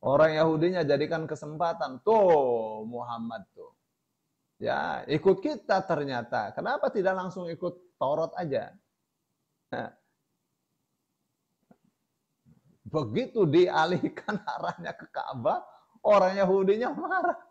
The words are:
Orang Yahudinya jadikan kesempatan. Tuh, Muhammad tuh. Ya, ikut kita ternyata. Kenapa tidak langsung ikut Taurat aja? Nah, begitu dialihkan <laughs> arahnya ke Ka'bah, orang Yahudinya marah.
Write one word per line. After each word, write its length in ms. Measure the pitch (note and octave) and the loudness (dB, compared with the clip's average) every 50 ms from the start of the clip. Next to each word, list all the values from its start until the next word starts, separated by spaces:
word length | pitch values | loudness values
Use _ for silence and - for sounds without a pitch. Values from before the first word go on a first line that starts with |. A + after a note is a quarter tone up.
| - | 0
Orang 320 | B2+ C3+ C#3+ D#3 D#3+ D#3 | 2 4 6 6 6 6
Yahudinya 480 | D#3 D#3+ E3 D#3+ D#3 D#3+ F3 F#3 F3+ E3 | 4 2 2 4 2 2 0 2 0 2
jadikan 400 | C#3 C#3+ C#3 D3 D3+ E3 D#3+ D#3+ | 2 2 2 2 0 -2 -4 -4
kesempatan. 800 | D3 D#3 D3 - D3 D3+ D#3 F3 E3+ E3 - D#3+ C3+ C3 B2+ _ | -6 -8 -10 -10 -12 -6 -4 -2 -4 -2 -4 -6 -8 -8 -6 _
Tuh, 800 | G3+ A3 A3 G3+ F#3 E3 D3+ C3+ B2+ A#2+ A#2 A2 A2 A2 A2 A2 | 2 4 6 6 6 6 6 6 4 2 0 -2 -4 -8 -10 -10
Muhammad 640 | A2 A#2+ A#2+ A#2+ A#2+ A#2+ A#2 A2+ A#2 A#2 A2 F#2+ _ _ | -10 -8 -10 -8 -8 -8 -8 -8 -8 -10 -10 -14 _ _
tuh. 160 | - F2 - _ _ _ _ _ _ _ _ _ _ _ _ _ _ _ _ _ _ | -20 -20 -20 _ _ _ _ _ _ _ _ _ _ _ _ _ _ _ _ _ _
Ya, 400 | - A#2 C3 C#3+ C#2+ E2+ D2+ - - - | -4 -4 -2 -2 -2 -4 -6 -8 -4 -2
ikut 320 | C#3 D#3 - F#3+ F#3+ F#3 | -4 2 4 4 2 2
kita 400 | - D4+ D4+ A#3 - - G#3+ F#3+ F#3 - | 0 -6 -6 -6 -4 0 0 0 0 0
ternyata. 640 | E3+ D3+ D3 C#3 C3+ A#2+ A#2 - - A#2+ G#2+ G2+ | -2 -2 -2 -4 -4 -6 -6 -4 -4 -4 -4 -4
Kenapa 400 | - - D#3 G#3 C4 D4 - C4 | -6 -6 -4 -4 -4 -2 -2 -2
tidak 240 | - G#3+ F#3 F#3+ F#3+ | -2 0 0 0 -2
langsung 320 | F#3+ F3+ F#3 F3 G3 F3+ E3+ | -2 -4 -8 -8 -10 -10 -10
ikut 480 | E3 - F3+ F3 F3 - _ _ _ | -10 -6 -8 -8 -8 -10 _ _ _
Taurat 400 | _ - B2+ D3 D#3 D#3+ D#3+ - | _ -4 -2 -2 -2 -4 -6 -6
aja? 400 | - F#3 D#3 C3+ A#2+ G2+ - - - _ _ _ _ _ _ _ _ _ _ _ _ _ _ _ _ _ _ | -8 -6 -4 -4 -6 -6 -8 -16 -20 _ _ _ _ _ _ _ _ _ _ _ _ _ _ _ _ _ _
Nah, 240 | - A#2+ A#2 A2+ - _ _ _ _ _ _ _ _ _ _ _ _ _ _ _ _ _ _ _ _ _ _ _ _ _ _ _ _ _ _ _ _ _ _ _ _ _ _ _ _ _ _ _ _ _ _ _ _ _ _ _ _ _ _ _ _ _ _ | -10 -10 -10 -10 -14 _ _ _ _ _ _ _ _ _ _ _ _ _ _ _ _ _ _ _ _ _ _ _ _ _ _ _ _ _ _ _ _ _ _ _ _ _ _ _ _ _ _ _ _ _ _ _ _ _ _ _ _ _ _ _ _ _ _
begitu 640 | G#2+ - D#3 C#3+ A2 G#2+ G3+ B3+ B3+ - A#3 G3+ D#3 | -4 -4 -2 -2 -2 -2 -2 -4 -2 2 2 2 4
dialihkan 960 | C#3 E3+ F3+ F3 - D#3 D#3+ E3 F#3 D3+ B2 D#3+ - - - - G#3 G3+ - | 6 6 4 6 4 2 2 2 0 0 -2 -4 -6 -6 -8 -6 -8 -6 -6
<laughs> 80 | - - - | -6 -8 -6
arahnya 320 | E3+ F3 F3 - E3+ - - | -6 -8 -8 -8 -10 -12 -12
ke 140 | - - - | -12 -16 -12
Ka'bah, 540 | _ C3+ - - C3+ C3 A2+ D3 G3 F4+ - - - - _ _ _ _ _ | _ -10 -8 -8 -8 -4 -2 -2 -2 -2 -4 -10 -20 -20 _ _ _ _ _
orang 320 | G#3+ G#3 G3+ F#3+ F#3 F#3+ | 6 6 6 6 4 4
Yahudinya 560 | G3+ G3 F3+ F#3+ G3 F#3+ F#3+ G3+ A3 A#3+ - C#4+ | 2 2 4 4 4 4 4 2 2 2 -4 -4
marah. 460 | C#4 D#4+ F#4+ F#4 F#4+ E4+ F4 D#4+ - - _ | -4 -4 -2 -2 0 0 0 -2 -2 -8 _